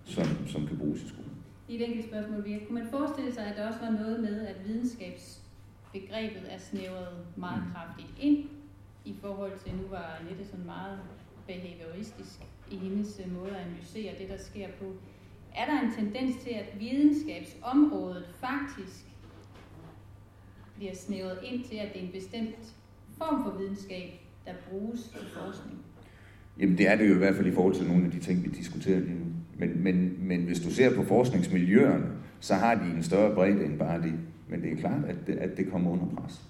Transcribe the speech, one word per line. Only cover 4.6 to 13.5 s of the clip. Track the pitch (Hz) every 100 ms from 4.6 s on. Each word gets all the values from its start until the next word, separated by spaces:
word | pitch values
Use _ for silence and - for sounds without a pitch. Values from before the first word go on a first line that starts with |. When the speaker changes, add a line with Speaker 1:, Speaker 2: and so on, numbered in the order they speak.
| 190
Speaker 2:
videnskabsbegrebet | 226 247 - 185 180 - - - - - - - 196 - 214 220 185 180 185
er | -
snævret | 196 185 185 180 175 175 -
meget | 180 220 175
Speaker 1:
Mm. |
Speaker 2:
kraftigt | 175 170 - 160 - 285
ind, | 294 - - - - - - 104
i | 98
forhold | 101 98 98 95
til, | - 185
nu | 190
var | 190 170 160
Annette | 170 190 196
sådan | 185 175
meget | 175 190 196 180 - - - -
behavioristisk | 185 180 170 165 175 214 - 185 - - - -
i | 196
hendes, | 190 202 202 - 180
øh, | 180
måde | 185